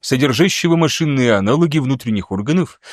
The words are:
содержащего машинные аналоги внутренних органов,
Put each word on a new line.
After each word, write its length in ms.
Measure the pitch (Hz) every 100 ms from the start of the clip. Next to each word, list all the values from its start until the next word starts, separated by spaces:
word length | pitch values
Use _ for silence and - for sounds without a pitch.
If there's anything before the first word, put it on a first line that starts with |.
содержащего 720 | - 131 139 117 190 - 170 165
машинные 580 | 156 - 156 135 120
аналоги 440 | 101 98 147 170 151
внутренних 540 | 131 131 117 104 -
органов, 500 | 98 107 180 160 - -